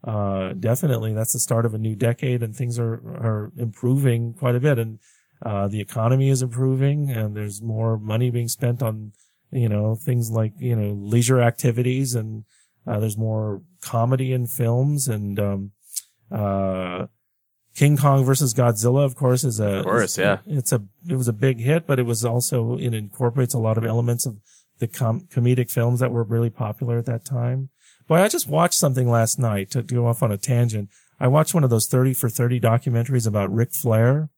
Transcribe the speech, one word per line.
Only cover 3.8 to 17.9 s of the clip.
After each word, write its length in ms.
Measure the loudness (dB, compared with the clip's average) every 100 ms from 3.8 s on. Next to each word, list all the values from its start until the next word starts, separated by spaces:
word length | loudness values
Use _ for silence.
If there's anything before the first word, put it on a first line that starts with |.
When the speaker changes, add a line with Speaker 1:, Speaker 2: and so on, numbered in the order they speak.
| 0 2 2 2 -2
Speaker 1:
quite 220 | -4 0 2
a 60 |
bit. 180 | 2 0
And, 200 | -2 -8 _ _ _ _ -6
uh, 220 | -2 -2
the 140 | -2
economy 480 | -6 -2 2 4 4
is 120 | 2
improving, 680 | 0 -2 0 2 0 0 -2
and 260 | -2 -4 -4
there's 260 | -8 -8
more 360 | -6 -2 0 -2
money 320 | -2 0 0
being 180 | 0 -4
spent 340 | -2 -2 0
on, 300 | -2 -4 -12 -18 _ _ _
you 160 | -2 0
know, 280 | 2 0 -2
things 360 | 0 0 0
like, 220 | 0 -2 -2
you 180 | -2 0
know, 180 | -2
leisure 480 | -4 0 2 4 4
activities, 760 | 4 2 0 2 0 0 0 -2
and, 300 | -6 -10 -14 _ _ _ -6
uh, 140 | -2
there's 180 | -2 -2
more 440 | -2 -2 -4 -6 -12 _
comedy 500 | -6 0 2 2 0
in 160 | -2 -4
films, 640 | -2 0 2 2 0 -2
and, 280 | -2 -2 -2
um, 320 | -2 -2 -6 _ _ -12 -12 _ _
uh, 760 | -4 -2 0 -2 -2 -6 -6 -10 _ _ _ _ _ _ 0
King 200 | 2